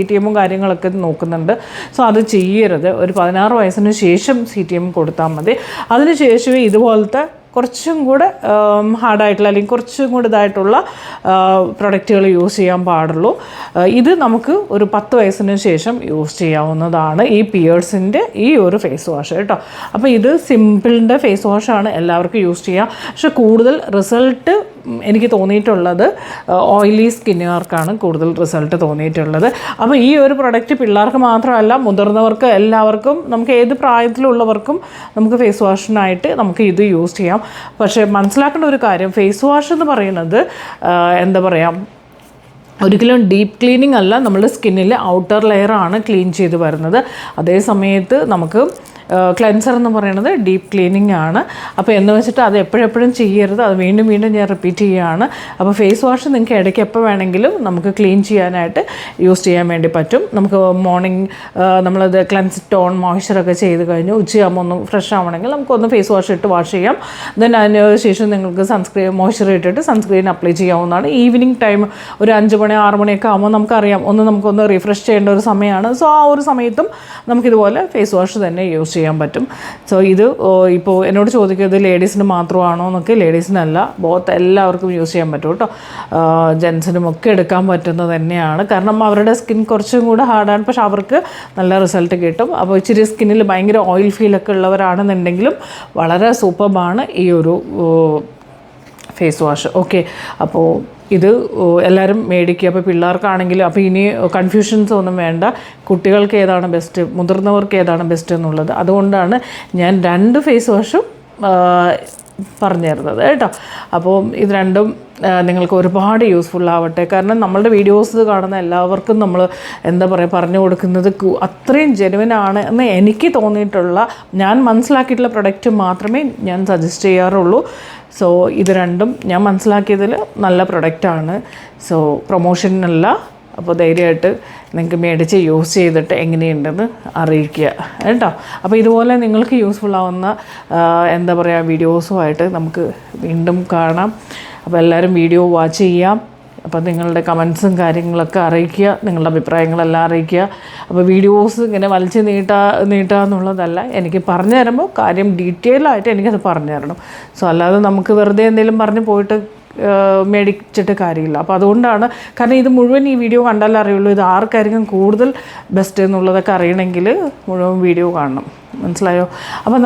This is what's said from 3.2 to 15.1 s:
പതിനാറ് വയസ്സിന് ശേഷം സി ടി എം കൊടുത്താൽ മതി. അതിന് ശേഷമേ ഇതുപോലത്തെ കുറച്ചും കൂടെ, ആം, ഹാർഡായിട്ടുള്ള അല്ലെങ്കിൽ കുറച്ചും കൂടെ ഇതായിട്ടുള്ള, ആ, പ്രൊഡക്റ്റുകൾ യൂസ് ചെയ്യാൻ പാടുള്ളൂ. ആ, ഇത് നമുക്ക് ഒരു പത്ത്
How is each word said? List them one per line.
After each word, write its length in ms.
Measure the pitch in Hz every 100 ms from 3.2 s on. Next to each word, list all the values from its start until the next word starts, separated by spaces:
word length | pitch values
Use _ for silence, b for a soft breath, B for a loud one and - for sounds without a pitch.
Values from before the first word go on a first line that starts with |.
പതിനാറ് 320 | 175 190 214 233
വയസ്സിന് 300 | 190 185 208 208
ശേഷം 340 | 185 185 - 247 226
സി 100 | 202 165
ടി 60 | 175
എം 40 | 180 175
കൊടുത്താൽ 340 | 156 156 160 156
മതി. 180 | 180 - B B B 233
അതിന് 180 | 302 294 269
ശേഷമേ 360 | 233 254 254 220
ഇതുപോലത്തെ 540 | 208 233 214 208 262 320 - _ 247
കുറച്ചും 420 | 247 - 320 320 262
കൂടെ, 180 | 269 381 - 220
ആം, 340 | 208 208 208 214 226
ഹാർഡായിട്ടുള്ള 480 | 233 214 208 202 208
അല്ലെങ്കിൽ 220 | 202 202
കുറച്ചും 340 | 240 233 - 269
കൂടെ 140 | 247 233
ഇതായിട്ടുള്ള, 440 | 214 202 196 190 262 - B B B 190
ആ, 20 | 190 185 190 185 214
പ്രൊഡക്റ്റുകൾ 440 | 202 190 - 196 196 175
യൂസ് 200 | 190 208
ചെയ്യാൻ 220 | 180 180 180
പാടുള്ളൂ. 420 | 165 160 160 208 - B B B 175
ആ, 100 | 185 240
ഇത് 120 | 254 349
നമുക്ക് 300 | 247 233 247 381 415 202
ഒരു 100 | 208 208
പത്ത് 200 | 214